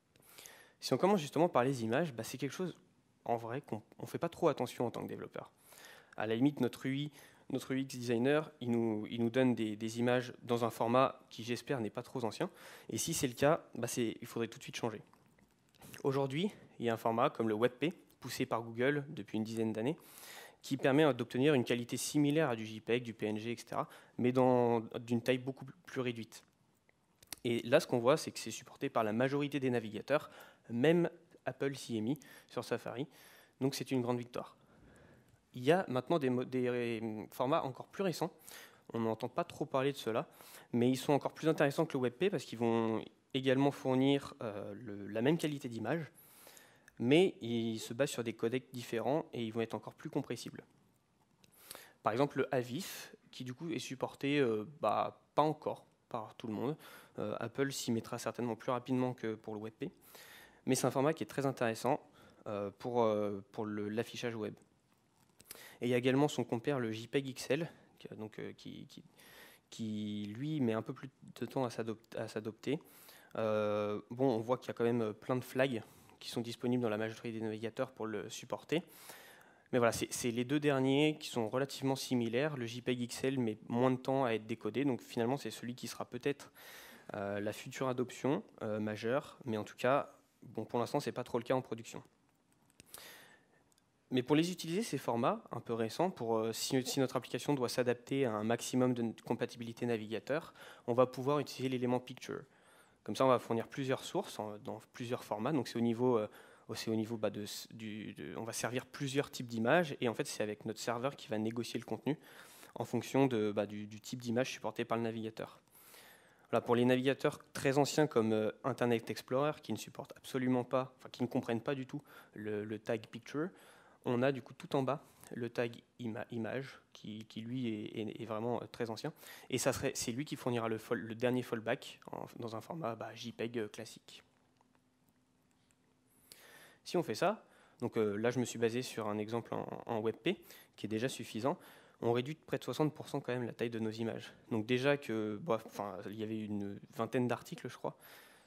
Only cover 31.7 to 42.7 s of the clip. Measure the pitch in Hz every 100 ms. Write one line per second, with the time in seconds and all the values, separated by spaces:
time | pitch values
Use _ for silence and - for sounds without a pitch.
31.7 | 135 - 113 107 147 - - - - 117
32.7 | 120 113 113 151 - - - - _ 135
33.7 | - 127 131 117 123 123 - - - _
34.7 | - - - - - _ _ _ 127 123
35.7 | 180 - 127 - 170 131 123 127 127 123
36.7 | 123 117 113 110 107 92 - 131 160 135
37.7 | 123 - - 196 151 165 - - - -
38.7 | - - 120 113 110 123 - 175 - 151
39.7 | 135 139 139 - 113 170 - - - -
40.7 | 120 123 127 - 139 - - 156 151 143
41.7 | 139 160 139 123 - 190 175 - 113 117